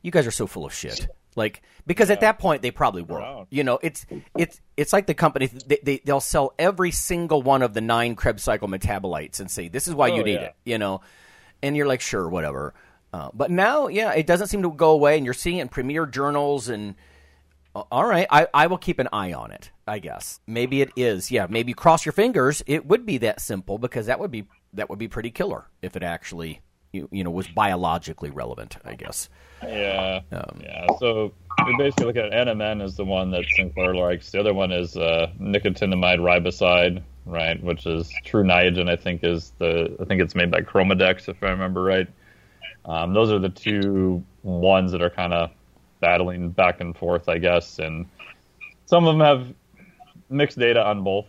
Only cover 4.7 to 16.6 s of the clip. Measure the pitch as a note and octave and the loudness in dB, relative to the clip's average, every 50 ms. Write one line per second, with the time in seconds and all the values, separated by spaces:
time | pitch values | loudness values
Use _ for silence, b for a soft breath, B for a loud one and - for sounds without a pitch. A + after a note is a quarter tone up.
4.7 | _ - D3 - - G#3 G3+ - D3+ - F3 D#3 - C#3 C3 C3 A#2 C3 - C3+ | _ -4 0 2 2 2 2 0 0 2 2 2 2 0 -4 -4 -4 -12 -2 -2
5.7 | D3 - - C#3+ C#3 - _ C#3+ C#3+ C#3 - - - D#3 C#3 C3 _ - D#3+ F#3+ | -2 0 2 -2 -2 -2 _ 0 0 0 0 0 0 0 0 0 _ 0 0 0
6.7 | G3 F3 F#3 F3 D#3 - - - F3+ E3+ E3+ D#3+ D#3+ D3 B2 C3+ C#3 C3 B2+ A#2 | 2 2 -2 0 0 -4 -4 -2 -4 -4 0 2 0 2 4 4 4 4 4 2
7.7 | G#2 A2 A2 A2+ A#2 A#2 A#2+ A#2+ A2+ - - B2 G#2+ G2 - B2+ A2 G2+ - G2+ | 0 -2 0 2 2 2 2 0 -2 0 0 -2 -2 0 -2 -2 -2 -2 -2 -6
8.7 | F#2+ F#2+ - - G#2 F#2+ F#2+ F#2 E2+ D2+ D2+ - - - G2 F2+ - - F2 E2+ | -6 -4 -4 -4 -4 -4 -4 -6 -6 -6 -8 -10 -12 -12 -10 -10 -10 -10 -10 -8
9.7 | F2 C3+ C#3 E3+ E3 C#3 C#3 A#2+ A2 A2 G2 G2+ G2 G2 F#2 - _ _ _ A#2+ | -8 -6 -6 -4 0 2 2 2 2 0 0 -2 -2 -2 -6 -10 _ _ _ -6
10.7 | A#2 A2 G#2+ G2 F#2+ F#2+ b b b b b b b b b b b _ - C#3 | -4 -2 -2 -2 -4 -6 b b b b b b b b b b b _ -4 -2
11.7 | D3 D3 C#3+ C#3+ C3 B2 - - - G2+ F2+ E2 F2+ F2 D#2 D2 C#2 C2 D2 - | 0 0 2 0 0 0 -2 -4 -4 -2 -2 -2 -2 -4 -4 -4 -6 -6 -8 -10
12.7 | b b b b b b b _ - F2 D2 C2+ - G#2+ C3+ E3 F3 F3+ F#3+ A3+ | b b b b b b b _ -12 -12 -12 -12 -4 -4 -2 0 2 2 2 2
13.7 | C#4+ D4+ C#4 G3 F3 G#3 A3+ G3+ - D#3 D#3 E3+ F3 F3 G#3 F#3+ - G3+ F#3 F3 | 2 0 -2 0 -2 -2 -2 0 0 0 2 2 2 2 2 -2 -2 -2 -2 -2
14.7 | D3+ C#3 E3+ D#3+ D#3 D3 D3 D3 D3+ D#3 C3+ B2 - - - F3 F3 F3+ C#3 A#2+ | 0 4 6 6 6 8 6 6 4 4 2 -2 -6 -4 -4 -4 -4 -4 -6 -6
15.7 | - C#3 B2 C3 D3 D#3+ E3 C#3 A#2+ C3+ C#3 C#3+ C#3+ D3 C#3+ C#3+ C#3+ C#3 | -6 -6 -6 -4 -2 -4 -4 -4 -4 -2 -2 0 0 0 0 0 -2 -2